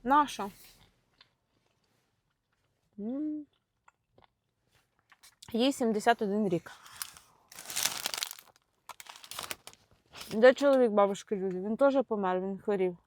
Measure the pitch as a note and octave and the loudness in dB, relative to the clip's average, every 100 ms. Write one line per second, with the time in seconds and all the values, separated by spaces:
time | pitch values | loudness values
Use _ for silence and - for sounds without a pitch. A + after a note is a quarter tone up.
0 | A#3 C#4+ C#4+ - G3+ - - - _ _ | 4 2 2 -4 -10 -12 -20 -20 _ _
1 | _ _ _ _ _ _ _ _ _ _ | _ _ _ _ _ _ _ _ _ _
2 | _ _ _ _ _ _ _ _ _ G#3 | _ _ _ _ _ _ _ _ _ -12
3 | G#3 C4+ D4+ D4+ D4 _ _ _ _ _ | -8 -6 -6 -8 -12 _ _ _ _ _
4 | _ _ _ _ _ _ _ _ _ _ | _ _ _ _ _ _ _ _ _ _
5 | _ _ - _ - A3+ B3+ C#4 A#3 G#3+ | _ _ -20 _ -6 0 0 2 0 0
6 | A3 A#3+ G#3+ G3+ G#3 E3+ - - - - | 0 0 0 0 0 -2 -4 -20 -20 -14
7 | - - _ _ _ - - - - - | -14 -14 _ _ _ -20 -10 -4 -4 -4
8 | - - - - - _ _ _ - - | -8 -8 -10 -12 -20 _ _ _ -20 -20
9 | - - - - - - - - _ _ | -20 -20 -16 -14 -12 -14 -16 -20 _ _
10 | _ - - G#3 B3 B3+ C#4+ C4+ B3 G#3 | _ -20 -8 6 6 8 4 4 4 4
11 | G3+ G3 - G3+ F#3+ F3+ G3 A3 C#4 C4+ | 2 2 -6 -6 -4 -6 -6 2 2 2
12 | A#3+ G#3+ F#3+ F#3 F#3+ F#3+ - G3+ F#3 F3 | -2 -2 -2 -2 -4 -8 -4 0 0 -2